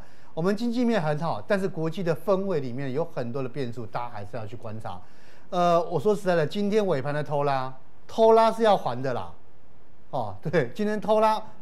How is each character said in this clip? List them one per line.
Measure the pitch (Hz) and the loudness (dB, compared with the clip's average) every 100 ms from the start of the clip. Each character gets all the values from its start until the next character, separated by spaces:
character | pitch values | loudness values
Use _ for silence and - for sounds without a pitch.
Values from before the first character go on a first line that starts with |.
| - - - | -8 -8 -6
我 | - | -2
们 | 180 202 | 0 0
经 | 240 | 0
济 | 226 | 0
面 | 233 220 | 2 2
很 | 156 151 | 2 0
好， | 160 107 - | -2 -2 0
但 | 202 | 0
是 | 185 | 0
国 | 160 160 | -2 -2
际 | 175 | -2
的 | 170 | 0
氛 | 156 - 190 196 | 0 2 0 2
围 | 165 | -2
里 | 131 | -2
面 | 123 139 | -4 -2
有 | 127 165 | -2 -2
很 | 147 120 | -4 -4
多 | 135 | -4
的 | 127 | -4
变 | 147 120 | -4 -4
数， | 117 110 | -4 -6
大 | 123 120 | -6 -6
家 | |
还 | 110 98 | -8 -8
是 | 123 | -8
要 | 110 | -8
去 | 110 | -8
观 | 110 110 | -6 -6
察。 | 110 87 - - - - - | -8 -8 -8 -8 -8 -8 -4
呃， | 180 175 170 170 | 2 4 4 2
我 | 170 | 0
说 | 214 208 | 2 2
实 | |
在 | 190 | 2
的， | 170 147 | 2 2
今 | 202 202 | 0 2
天 | 214 196 | 2 2
尾 | 143 | 2
盘 | 143 | 0
的 | 147 | -2
偷 | 147 147 | -2 0
拉， | 143 135 131 - - - - | 0 0 -2 -6 -8 -8 -4
偷 | - 226 | 4 8
拉 | 226 226 | 8 6
是 | 202 | 4
要 | 220 185 | 4 4
还 | 139 123 | 2 -2
的 | 131 | -2
啦。 | 117 90 - - - - - - - - | -4 -4 -8 -8 -8 -8 -8 -6 -6 -4
哦， | 135 104 101 | -4 -4 -4
对， | 156 170 120 - | 0 2 2 0
今 | 208 | -2
天 | 214 | 0
偷 | 185 220 | 2 4
拉， | 220 214 - - | 4 2 -2 -4